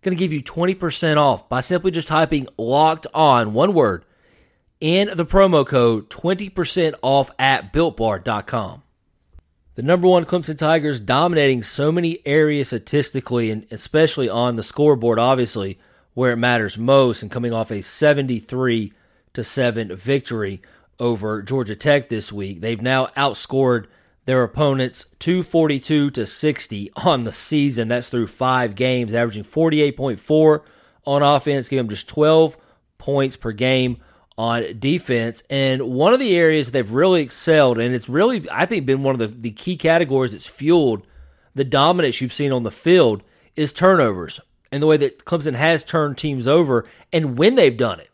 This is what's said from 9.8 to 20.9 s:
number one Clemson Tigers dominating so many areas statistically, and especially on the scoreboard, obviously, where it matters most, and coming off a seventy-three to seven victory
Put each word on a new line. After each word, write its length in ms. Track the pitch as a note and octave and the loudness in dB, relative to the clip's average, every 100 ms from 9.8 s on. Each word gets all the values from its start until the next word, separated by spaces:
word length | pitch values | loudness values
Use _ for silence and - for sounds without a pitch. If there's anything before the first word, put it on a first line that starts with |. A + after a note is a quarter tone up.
number 260 | B2+ F3+ F3+ | 0 2 4
one 160 | F3+ | 4
Clemson 320 | E3 F3+ D#3 D3+ | 2 -4 -4 -4
Tigers 440 | D#3 E3 D3 C3 | 0 2 0 -4
dominating 600 | G2 C3 E3+ E3 C#3+ B2+ | -2 0 2 2 2 2
so 300 | G#2+ - C#3+ | -4 -2 -2
many 280 | E3+ E3+ - | 0 -2 -4
areas 440 | - D3 D3+ D3 C3 | 0 2 2 0 -4
statistically, 840 | A#2 - D3 C3+ C3+ - B2 A2+ | -6 -2 -2 -2 -6 -4 -2 -2
and 160 | G#2+ - | -4 -10
especially 580 | A2 - D#3 D#3+ D3+ B2 | -14 -2 2 2 2 -2
on 280 | G#2+ B2 A#2 | 0 -2 -2
the 60 | |
scoreboard, 560 | G#2 - D3+ C3+ A#2 A2+ | -8 2 4 4 2 2
obviously, 600 | A#2+ C3+ A#2+ A2 G2 F#2+ _ _ _ | 2 2 0 -4 -8 -10 _ _ _
where 180 | - B2+ | -2 0
it 40 | A#2+ | 2
matters 420 | B2 A#2+ G#2 G#2 | 0 0 -2 -4
most, 440 | A#2+ C#3 C3 A2+ | 2 4 4 0
and 80 | G#2 | -8
coming 220 | B2+ A#2+ | -6 -4
off 180 | A2+ A2 | -4 -4
a 80 | G#2 | -8
seventy-three 1120 | F#2 - D3+ C#3+ C3+ A#2 - B2+ B2+ A#2 G#2 _ _ _ _ | -8 0 2 2 0 -6 -6 -4 -2 -2 -4 _ _ _ _
to 100 | - | -10
seven 520 | A2 - B2 A2 G#2+ F#2 | -8 -2 -2 -2 -8 -10
victory 680 | G#2+ C#3 - A#2 G2+ G2 _ _ _ | -2 -2 -2 -6 -6 -8 _ _ _